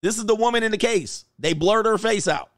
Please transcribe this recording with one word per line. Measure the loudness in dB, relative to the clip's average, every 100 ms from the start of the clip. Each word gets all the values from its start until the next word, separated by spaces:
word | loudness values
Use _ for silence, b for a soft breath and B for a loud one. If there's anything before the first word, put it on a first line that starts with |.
This | -2 -4
is | 0
the | 2
woman | 2 2
in | 0
the | 0
case. | 0 0 -4 -14 -16 _
They | -4
blurred | 0 2 2 2
her | 0
face | 0 0 0
out. | -4 -6